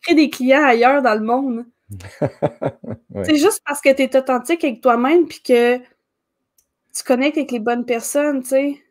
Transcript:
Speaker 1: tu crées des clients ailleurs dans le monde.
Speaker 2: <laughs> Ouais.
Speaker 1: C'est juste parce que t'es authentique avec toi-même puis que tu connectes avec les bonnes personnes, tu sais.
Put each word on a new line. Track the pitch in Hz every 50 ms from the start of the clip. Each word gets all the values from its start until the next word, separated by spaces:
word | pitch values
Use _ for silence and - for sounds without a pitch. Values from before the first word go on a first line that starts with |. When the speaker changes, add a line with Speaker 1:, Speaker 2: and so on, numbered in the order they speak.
Speaker 1:
tu | - -
crées | 339
des | 294 311 254
clients | - - 254 254 262 285 302
ailleurs | 269 240 233 240 247 269 285
dans | 254 240 214
le | 220 214
monde. | 220 240 254 277 269 240 233 240 _ _ _ _ _
Speaker 2:
<laughs> | 101 92 - - - - - 143 - _ - 151 - _ - - - _ - - - - _ _
Ouais. | - - -
Speaker 1:
C'est | - 311 294
juste | 294 392 440 - _
parce | - 285 277
que | - 269
t'es | 269 269 269 254 -
authentique | 262 262 - 254 247 247 - 330 339 330
avec | 294 226 -
toi-même | _ 262 233 240 240 269 320 359 330 -
puis | - -
que | _ - 247 240 240 240 247 254
tu | 247 _ _ _ _ _ _ _ _ _ _ _ _ _ _ _ _ _ _ _ _ _ _ - -
connectes | - 262 240 262 302 294 320
avec | 277 262
les | 247 240
bonnes | 214 233 240 240 240
personnes, | 240 240 233 226 - - 285 294 294 285 269 254
tu | -
sais. | 269 269 277 285 285 - _ _